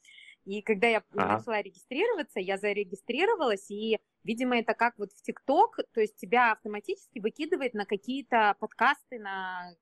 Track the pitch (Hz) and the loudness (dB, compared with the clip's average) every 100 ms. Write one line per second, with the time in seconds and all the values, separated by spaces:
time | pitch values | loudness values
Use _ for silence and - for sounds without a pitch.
0 | _ - - - - 202 202 208 233 220 | _ -20 -20 -20 -10 -6 -2 2 2 2
1 | - 196 185 214 214 214 202 196 - 269 | 0 -2 0 0 -2 -4 -6 -12 -8 -2
2 | 453 427 277 - 185 196 208 202 196 190 | 0 -2 -4 -6 -4 -2 -2 -2 -4 -8
3 | - 240 392 453 285 196 - 202 220 214 | -6 0 0 2 0 -2 -4 -6 -2 -2
4 | _ _ - 226 254 247 226 214 233 - | _ _ -8 -2 0 0 0 0 0 0
5 | 202 - - 240 - 294 453 - - - | -8 -10 -10 -6 2 4 4 2 -6 -2
6 | 214 - 196 240 240 214 214 208 208 370 | -2 -2 0 4 4 2 -4 -8 -8 -10
7 | - - 202 - 311 339 262 214 202 202 | -10 -6 -4 -4 -4 -2 -2 -4 -4 -4
8 | - 262 269 233 208 196 220 - 247 294 | -4 -8 0 2 4 2 -4 2 2 2
9 | _ 240 208 190 185 185 180 175 | _ -14 -10 -8 -8 -8 -12 -16